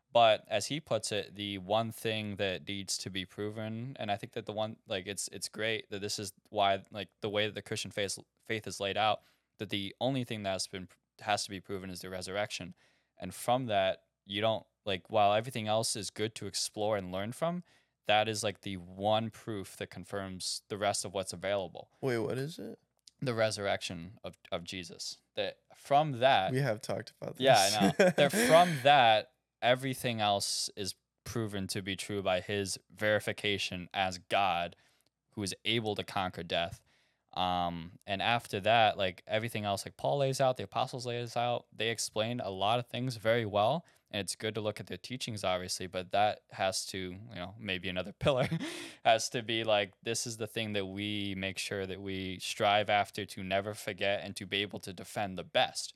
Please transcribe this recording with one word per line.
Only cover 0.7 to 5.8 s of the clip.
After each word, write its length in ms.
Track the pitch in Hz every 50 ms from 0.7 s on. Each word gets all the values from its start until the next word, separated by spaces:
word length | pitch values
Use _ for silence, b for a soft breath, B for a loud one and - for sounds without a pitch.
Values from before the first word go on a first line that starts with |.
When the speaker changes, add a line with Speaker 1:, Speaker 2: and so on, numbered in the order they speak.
| 135 147
Speaker 1:
puts 320 | - - 123 110 - - 110
it, 240 | 104 90 - -
the 220 | 101 104 101 101 98
one 340 | 90 92 104 110 117 113 110
thing 440 | - - 117 110 110 107 104 101
that 320 | 90 104 98 92 78 73 82
needs 300 | 101 98 98 95 - -
to 120 | - -
be 160 | 92 95 92
proven, 720 | - - - 104 107 107 113 110 110 110 113 117 131 139 -
and 100 | 113 104 101
I 40 |
think 180 | 101 - 110 -
that 120 | 120 104
the 60 | - 107
one, 220 | 104 110 107 110 - _ -
like, 180 | 110 95 90 101
it's, 200 | 101 95 - - -
it's 160 | 98 - -
great 420 | - 110 107 110 110 110